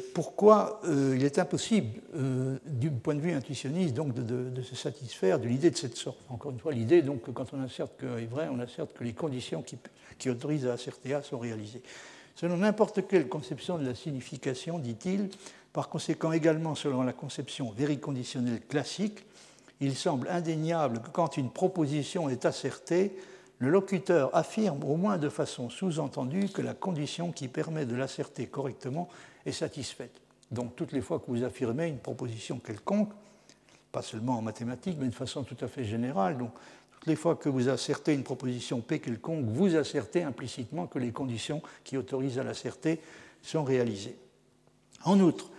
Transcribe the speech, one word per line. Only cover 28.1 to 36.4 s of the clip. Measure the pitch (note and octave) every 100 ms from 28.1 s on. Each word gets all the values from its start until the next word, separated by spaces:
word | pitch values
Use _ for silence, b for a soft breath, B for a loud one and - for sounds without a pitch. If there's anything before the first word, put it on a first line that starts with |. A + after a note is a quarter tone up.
| - C#3 - A#2+
correctement | C#3+ C3+ - C3 D3 F3 B B B
est | -
satisfaite. | - D#3 D3 A#2 - A#2+ - - - -
Donc, | A2+ A#2+ -
toutes | D#3
les | C#3
fois | - D#3
que | -
vous | A#2+
affirmez | B2 - A#2 C#3+ E3+
une | C3+
proposition | - A#2+ B2 A2 - B2+
quelconque, | - G#2 - G#3 G#3 - B B B B B B B
pas | C3
seulement | - A2 B2 A#2+
en |
mathématiques, | A2 - A#2 B2 F#3+ D#3
mais | C3
de |
façon | - B2+ D3+
tout | B2+ B2
à | B2
fait | C#3+
générale, | G#2+ A2+ B2 F#3 F#3
donc, | C3